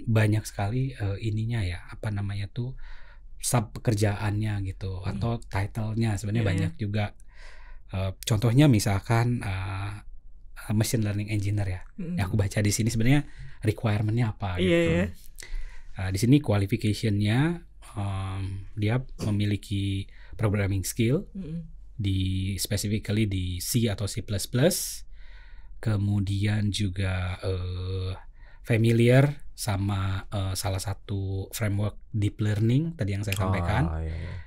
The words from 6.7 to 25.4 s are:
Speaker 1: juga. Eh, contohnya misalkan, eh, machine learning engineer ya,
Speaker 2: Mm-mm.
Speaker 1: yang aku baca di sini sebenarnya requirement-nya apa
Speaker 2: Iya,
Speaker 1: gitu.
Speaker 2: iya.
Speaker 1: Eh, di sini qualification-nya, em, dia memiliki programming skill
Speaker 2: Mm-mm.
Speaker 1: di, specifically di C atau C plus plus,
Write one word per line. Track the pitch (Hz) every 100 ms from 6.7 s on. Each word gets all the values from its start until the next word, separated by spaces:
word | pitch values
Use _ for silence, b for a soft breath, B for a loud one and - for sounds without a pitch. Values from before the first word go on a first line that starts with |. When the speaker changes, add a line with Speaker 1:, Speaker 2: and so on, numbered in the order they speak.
| -
Speaker 1:
juga. | 104 107 104 - - b b b b b -
Eh, | 95 95 -
contohnya | - 110 117 127 151
misalkan, | 110 110 98 - 117 120 120
eh, | 104 95 98 98 101 101 - - - - - - - 110
machine | 107 113
learning | 104 101 104
engineer | 107 98 104
ya, | 95 90 - -
Speaker 2:
Mm-mm. | 170 175
Speaker 1:
yang | 95
aku | 107
baca | 98 -
di | 104
sini | 101 113
sebenarnya | 113 117 143 - b b b
requirement-nya | 110 - 110 104 107 117 113 -
apa | 98 92
Speaker 2:
Iya, |
Speaker 1:
gitu. | 180 165 165
Speaker 2:
iya. | 170 196 - - - B B B B B -
Speaker 1:
Eh, | 95
di | 98
sini | 113 147
qualification-nya, | 147 101 98 113 107 101 113 101 104 117 160 170 - - - -
em, | 101 95 95 95 95 98 95 104
dia | 104 127 - -
memiliki | 110 101 104 101 - 98 98 98 101 b b b
programming | 110 101 98 98
skill | - - 113 160 -
Speaker 2:
Mm-mm. | 196 147 165 160 - - -
Speaker 1:
di, | 98 95 95 95 95 95
specifically | - 104 104 107 - 104
di | 107 95 90 90
C | - 120 113
atau | 98
C | 101 -
plus | - 101
plus, | - 123 160 - - - - b b b